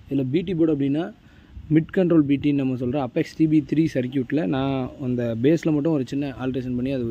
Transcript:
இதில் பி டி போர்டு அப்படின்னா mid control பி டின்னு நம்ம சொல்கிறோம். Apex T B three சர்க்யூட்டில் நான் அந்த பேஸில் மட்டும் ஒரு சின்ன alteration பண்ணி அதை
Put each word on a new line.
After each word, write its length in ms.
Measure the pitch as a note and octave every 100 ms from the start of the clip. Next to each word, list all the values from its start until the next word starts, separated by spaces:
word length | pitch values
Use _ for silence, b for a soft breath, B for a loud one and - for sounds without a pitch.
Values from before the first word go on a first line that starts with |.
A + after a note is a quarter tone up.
| -
இதில் 200 | C#3 C3
பி 160 | D3+
டி 120 | F#3
போர்டு 220 | E3 D#3+ D3
அப்படின்னா 280 | C#3 C#3+ F#3+ - b b b b -
mid 200 | D#3 D#3
control 260 | G3 F3+ E3+
பி 180 | C#3 C#3
டின்னு 160 | D3
நம்ம 220 | C#3+ C3 B2
சொல்கிறோம். 280 | B2 C#3+ B2+
Apex 200 | E3 D#3 -
T 120 | D#3+
B 120 | D#3
three 240 | C3+ D3+ D#3+
சர்க்யூட்டில் 520 | C3+ B2+ C3+ A#2+ C#3 F3
நான் 440 | C3+ C3+ C3+ B2+ -
அந்த 340 | C3 A#2+ A#2+ A2+
பேஸில் 320 | C3 E3 E3
மட்டும் 200 | D3+ D3+
ஒரு 100 | D3+ B2
சின்ன 280 | C#3 C#3+ A#2
alteration 360 | C3 C3 B2+ B2
பண்ணி 160 | B2+
அதை 140 | C3+ A#2